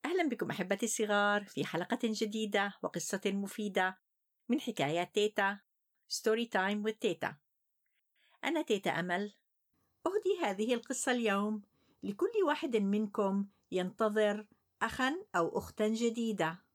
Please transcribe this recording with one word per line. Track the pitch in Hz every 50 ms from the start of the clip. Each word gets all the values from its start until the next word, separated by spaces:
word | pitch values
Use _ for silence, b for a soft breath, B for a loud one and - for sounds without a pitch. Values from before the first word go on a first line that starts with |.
| -
أهلًا | 277 359 370 339 285
بكم | 233 - 180 165
أحبتي | - - 180 185 196 196 240
الصغار | 220 - - 214 208 208 202 202 202 208 208 202
في | - - - -
حلقة | - - 165 175 - 233 -
جديدة | - 226 214 202 226 214 214 220 220 208 202 202 196 202 - -
وقصة | - 180 - 170 - - - 190 -
مفيدة | 202 190 196 202 196 - - 208 208 190 196 185 185 190 _ _ _ _ _ _ _ _ _ _ -
من | 240 302
حكايات | - 233 208 - 143 143 156 170 180 175 -
تيتا، | 214 208 214 _ - 196 196 202 202 _ _ _ _ _ _ _ _ _ _
Story | - - - 220 220 226 240
Time | 233 - 190 185 196 208 208 208
with | 220 214 _
تيتا. | - 208 165 - - - - _ _ _ _ _ _ _ _ _ _ _ _ _ _ _ b b b b b b -
أنا | - 339 311
تيتا | 311 - 220 196 - 185
أمل. | - 156 175 180 175 185 208 208 _ _ _ _ _ _ _ _ _ _ _ _ _ _ _
أهدي | 339 381 427 - 370 392 359
هذه | 330 214 190 190 214 233 247
القصة | 233 - - 262 - - 277
اليوم | 254 247 233 208 196 202 208 214 214 214 202 _ b b b b b b
لكل | - 196 202 - 349 427 466 427 381
واحد | 285 294 - 320 285 226
منكم | 214 202 196 202 214 220 202 - - 202 196 190 202 202 202 b b b b
ينتظر | - 185 180 180 - - 226 214 208 220 214 208 202 208 208 _ _ _ _ _ _ _
أخا | 208 226 - - 254 262 302 381 415 _ -
أو | 175 170 165 - -
أختا | - - - - 214 214
جديدة. | 226 220 240 233 226 233 226 226 214 190 165 160 170 - _ _